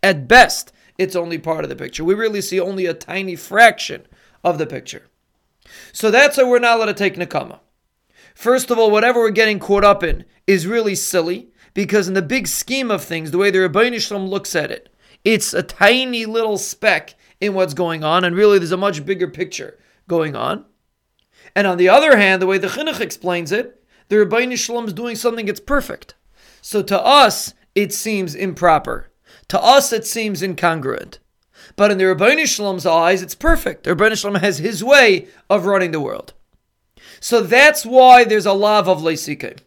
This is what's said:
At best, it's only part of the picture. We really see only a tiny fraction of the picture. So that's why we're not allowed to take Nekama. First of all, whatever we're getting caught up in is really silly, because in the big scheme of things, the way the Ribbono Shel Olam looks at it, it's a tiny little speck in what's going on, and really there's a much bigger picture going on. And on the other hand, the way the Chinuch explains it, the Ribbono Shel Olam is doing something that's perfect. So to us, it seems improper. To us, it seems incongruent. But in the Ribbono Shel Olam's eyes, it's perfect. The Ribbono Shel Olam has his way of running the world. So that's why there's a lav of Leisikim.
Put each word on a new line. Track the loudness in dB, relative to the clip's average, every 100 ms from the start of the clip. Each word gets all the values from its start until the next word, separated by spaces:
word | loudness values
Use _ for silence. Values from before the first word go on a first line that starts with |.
At | 0 -2 4
best, | 6 6 2 -12 _ _ _
it's | -4 -4
only | -6 -8
part | -6 -6
of | -6
the | -10
picture. | -12 -6
We | -2
really | 0 0 -4
see | -4 -4
only | -4 -4 -6
a |
tiny | -6 -10 -10 -8
fraction | -12 -8 4 4 2 -12 -14 _ _ _ _
of | -4 -4
the | -8
picture. | -10 -16 -20 _ _ _ _ _ _ _ -20 -20
So | -4 0
that's | 4 2 2
why |
we're | 2 4
not | 2 2
allowed | 0
to |
take | -2 -4 -4
Nekama. | -8 -6 -8 -18 _ _ _ _ _ _ _
First | _ 0 0 0
of | 2
all, | 4
whatever | 4 2 2
we're | 0
getting | 2 0 0
caught | -2 2
up | 4 4
in | 0 -4 -8 _ 0
is | 0 0
really | -2 -2
silly, | -4 -4 -2 -2 -6 -12 _ _
because | -8 0 0 0
in |
the | -4
big | -2 -4 -4
scheme | -8 -6 -6 -4
of | -4
things, | -6 -10 -6
the | 0
way | 0
the | 2
Ribbono | 0 2 0 -2
Shel | -8 -8
Olam | -6
looks | -8 -6
at | -6 -6
it, | -10 _ _ _ _
it's | 0 0 -2
a | -6
tiny | -8 0 2 2 -2 -6 -6
little | -4 -2 -4
speck | -8 -4 -2 -2 -4 _ _ _
in | -4
what's | -2 -2
going | -2 -4 -2
on, | -2 0
and | 0
really | 2 4 4
there's | 0
a | -4
much | -4 -6
bigger | -8 -6 -6
picture | -8 -12 -10 -16 -20 _ _ _
going | -4 -4
on. | -6 -6 -8 -10 _ _ _ _ _ _ _ -8
And | -2 -2
on | 2
the | 4
other | 6 6 4
hand, | 4 2
the | 0
way | -2
the | -4
Chinuch | -6 -6 -6
explains | -8 -8 -6 -6 -4
it, | -6 -6 _ _ _ _
the | 0
Ribbono | 2 0 -2 -4
Shel | -6 -6
Olam | -8
is |
doing | -8 -8 -6
something | -6 -6
that's | -8 -8
perfect. | -2 -4 -2 -14 -16 -20 _ _ _ _
So | -8 -6
to | -2 0
us, | 4 6 6 2 -10 _ _
it | -4 -4
seems | -6 -6 -4 -6
improper. | -6 -8 0 2 2 0 -10 -12 _ _ _ _
To | 0
us, | 4 4 4
it | -4 -6
seems | -6 -6 -6
incongruent. | -6 -4 -2 -2 -6 -8 -12 -20 _ _ _ _ -20 0
But | 0
in | 2
the |
Ribbono | 0 2 2 2 0
Shel | -4 -6
Olam's | -4 0
eyes, | 2 2 0
it's | -4
perfect. | -4 2 2 0 -8
The | -6
Ribbono | 0 0 0
Shel | -4
Olam | -2
has | -2 -4
his | -6 -6
way | 2 4 6 2 -2 _ _
of | -2 0
running | -2 -2
the | -4
world. | -6 -10 -14 -20 _ _ _ _ _ _ -20 -16
So | -2 0
that's | 2 6 6 4
why | 2 6 10 10
there's | 8 2 0
a |
lav | 0 2 2 2
of | 0
Leisikim. | 0 -4 -6 -10 -12 -14